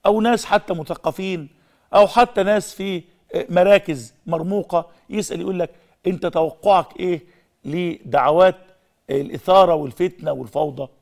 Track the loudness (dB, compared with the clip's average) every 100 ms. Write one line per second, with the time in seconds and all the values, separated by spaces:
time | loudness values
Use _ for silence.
0 | 2 2 2 0 0 -2 -2 -8 -8 -6
1 | -6 -6 -6 -8 -10 _ _ _ _ 4
2 | 4 4 2 2 0 0 -2 -10 -8 -8
3 | -12 _ _ -8 -2 2 6 4 2 -10
4 | -10 _ -8 -6 -4 -6 -2 -4 -4 _
5 | _ -8 -6 -8 -6 -6 -6 _ _ _
6 | -6 -4 -4 -2 -2 -2 2 2 0 -8
7 | -6 -6 -8 _ _ _ -8 -6 -6 -8
8 | -2 0 2 4 4 2 _ _ _ _
9 | -6 -6 -6 -10 2 4 6 2 -2 -4
10 | -6 -4 -8 -8 -8 -6 -6 -6 -14 _